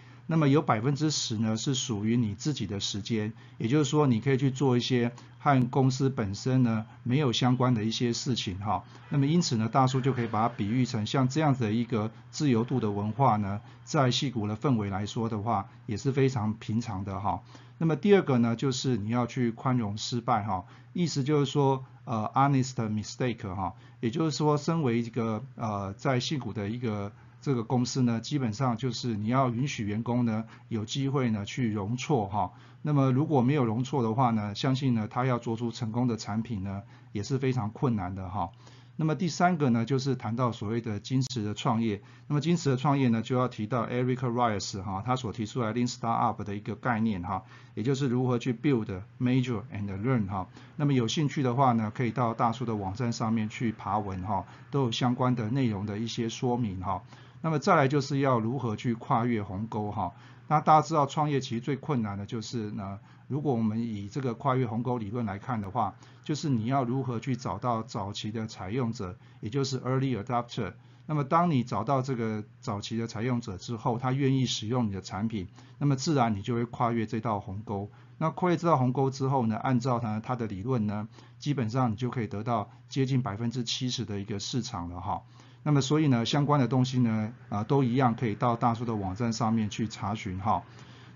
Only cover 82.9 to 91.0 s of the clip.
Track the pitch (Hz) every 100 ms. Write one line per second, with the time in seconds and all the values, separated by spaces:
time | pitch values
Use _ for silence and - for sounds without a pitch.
82.9 | 143 131 131 107 101 117 127 117 - 127
83.9 | 120 104 101 101 101 - 127 110 92 87
84.9 | 87 90 90 - - - - 151 143 131
85.9 | 156 156 123 113 151 139 147 117 131 127
86.9 | 127 120 110 107 - - 101 110 139 127
87.9 | 123 131 113 120 101 127 117 123 117 120
88.9 | 110 95 98 120 110 113 113 107 - 107
89.9 | - 101 107 101 92 98 87 - - -
90.9 | -